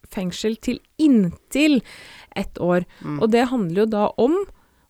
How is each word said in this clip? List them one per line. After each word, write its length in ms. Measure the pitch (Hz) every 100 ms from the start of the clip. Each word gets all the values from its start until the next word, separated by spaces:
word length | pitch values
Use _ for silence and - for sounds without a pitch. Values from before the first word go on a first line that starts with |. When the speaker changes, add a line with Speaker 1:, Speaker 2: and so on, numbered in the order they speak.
| -
Speaker 1:
fengsel 460 | - 185 - 220 226
til 200 | - - _ -
inntil 840 | 311 233 180 - - 269 311 269 - - - - - -
ett 220 | - -
år. 260 | 175 180 175 -
Speaker 2:
Mm. 200 | 156 147
Speaker 1:
Og 80 | 220
det 180 | 233 247
handler 260 | 254 175 180
jo 40 | 220
da 200 | 208 208 -
om 160 | 240 359 392 - _ _ _